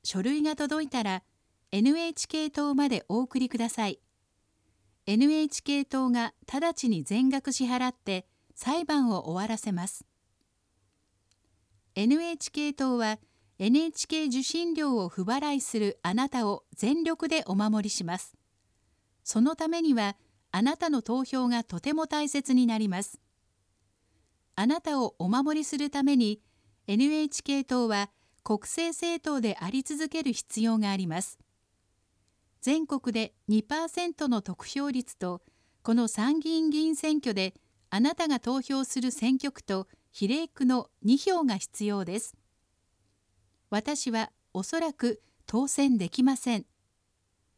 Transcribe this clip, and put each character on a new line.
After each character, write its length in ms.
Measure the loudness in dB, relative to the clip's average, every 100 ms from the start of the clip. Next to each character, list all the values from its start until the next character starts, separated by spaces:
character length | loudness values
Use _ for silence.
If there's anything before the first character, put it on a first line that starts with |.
書 180 | -6 -2
類 200 | 0 0
が 160 | 0 0
届 260 | -2 -2
い 60 | -2
た 120 | -2
ら、 220 | -2 -4 -8 _ _ _ _
エ 100 | 2
ヌ 160 | 4 4
エ 120 | 0
イ 40 |
チ 140 | -6 -6
ケ 200 | -4 -4
ー 20 |
党 260 | -2 0 2
ま 140 | 2
で 160 | 0 -2
お 120 | -2
送 200 | 0 -2
り 80 | -2
く 100 | -2
だ 120 | -2
さ 180 | -2 -4
い。 120 | -6 _ _ _ _ _ _ _ _ _ _ 0
エ 100 | 4
ヌ 160 | 6
エ 120 | 4
イ 60 | 0
チ 140 | -2
ケ 180 | -2 -2
ー 40 | -2
党 240 | 0 0
が 240 | 0 -2 -8 -8
直 280 | -2 -2
ち 160 | 0 0
に 140 | 0
全 260 | 0 2 2
額 240 | 2 -2
支 120 | -2 0
払 240 | 0 -2
っ 60 | -4
て 320 | -4 -6 -6 _ _
裁 300 | -8 -2 -2
判 260 | 0 2 2
を 200 | 0 -2
終 60 | -4
わ 120 | -2
ら 100 | -4
せ 140 | -2
ま 160 | -4 -4
す。 180 | -10 -16 _ _ _ _ _ _ _ _ _ _ _ _ _ _ _ _ _ _ 0
エ 100 | 2
ヌ 160 | 2
エ 120 | 0
イ 40 | -6
チ 140 | -8
ケ 180 | -4 -4
ー 40 |
党 240 | -2 0 0
は 200 | -2 -4 _ _ _ -2
エ 100 | 4
ヌ 100 | 4
エ 60 | 2
イ 40 |
チ 160 | -4 -4
ケ 180 | -2 -2
ー 20 |
受 160 | -2
信 300 | -2 -2 -2
料 240 | 0 0 0
を 120 | -2
不 140 | -4
払 320 | -2 -2 -2 -2
い 60 |
す 180 | -2 -2
る 200 | -2 -2
あ 100 | -2
な 160 | 0 0
た 180 | 0 -2
を 180 | -2 -8 -4
全 280 | 0 2
力 240 | 0 -2 0
で 160 | 0 0
お 80 | 0
守 300 | 2 0 -2
り 40 |
し 140 | -4
ま 140 | -4 -6
す。 180 | -8 _ _ _ _ _ _ _ _ _
そ 180 | -2 2
の 140 | 2 2
た 120 | -2
め 140 | 2
に 120 | 2
は 220 | 2 0 -4 _ _ _
あ 100 | 0
な 160 | 0 2
た 120 | 0
の 120 | 0
投 220 | 0 -2
票 240 | -2 0 2
が 160 | 0
と 160 | -2 -6
て 140 | -2
も 140 | -2 -2
大 220 | -2 -2
切 240 | -2 2
に 140 | 4 4
な 100 | 2
り 100 | 0
ま 160 | -2
す。 160 | -6 -12 _ _ _ _ _ _ _ _ _ _ _ _ _ 0
あ 100 | 2
な 120 | 2
た 200 | 0 0
を 160 | 0 -2
お 80 | 0
守 320 | 2 2 0
り 60 | -2
す 120 | -4
る 120 | -2
た 140 | 2
め 140 | 4 4
に、 240 | 4 0 _ _ _ _ -2
エ 100 | 2
ヌ 80 | 4
エ 180 | 2
イ 60 | -2
チ 140 | -4
ケ 160 | -2 -2
ー 40 |
党 240 | 0 0 0
は 220 | 0 -4 _ _ _
国 180 | -4 -4
政 340 | -4 -4 -4 -2
政 260 | -4 -2
党 200 | -2 -2
で 160 | -2 -2
あ 100 | -4
り 140 | -4
続 240 | -4 -4 -4
け 160 | -2
る 100 | -2
必 280 | -4 -6 -2
要 160 | 2 2
が 140 | 0
あ 60 | 0
り 100 | -2
ま 140 | -4
す。 160 | -6 -10 _ _ _ _ _ _ _ _ _ _ _ _
全 260 | 0 0 0
国 260 | -4 -2
で 200 | -2 -2 -4 0
二 140 | 2
パ 240 | 2 -2 -2
ー 20 |
セ 200 | -2 -4
ン 60 |
ト 140 | 0 0
の 140 | 0
得 240 | -2 -8 -8
票 240 | -4 -2
率 280 | -2 -4 -6
と、 240 | -6 -6 _ _ _ _
こ 100 | 0
の 140 | 2 2
参 320 | 0 0 0
議 120 | 0
院 180 | 2 2
議 100 | 2
員 160 | 2 0
選 220 | 0 0
挙 160 | 0
で 200 | 0 -2 -6 _ _ _
あ 100 | 2
な 160 | 2 2
た 120 | 0
が 120 | 0
投 220 | 0 -2
票 220 | -2 -2
す 160 | -2 -2
る 100 | -2
選 240 | 0 2 2
挙 160 | -2
区 120 | -6
と 240 | -4 -4 -4 _ _
比 160 | -4 0
例 200 | 0 -4
区 180 | 0 2
の 240 | 2 -2 _
二 140 | 2 2
票 260 | 4 2
が 140 | 2 0
必 280 | -6 -6 -2
要 180 | -2
で 160 | -4 -6
す。 160 | -8 -14 _ _ _ _ _ _ _ _ _ _ _ _ _
私 400 | -4 -2 -4 -2
は 220 | -2 -4 _ _
お 100 | -8
そ 160 | -4 -2
ら 120 | -2
く 300 | -2 -2 -2 _ _ -4
当 220 | -2 0
選 300 | 2 4 2
で 120 | 0
き 140 | 2
ま 120 | 2 2
せ 220 | -2 -4
ん。 80 | -6 _ _ _ _ _ _ _ _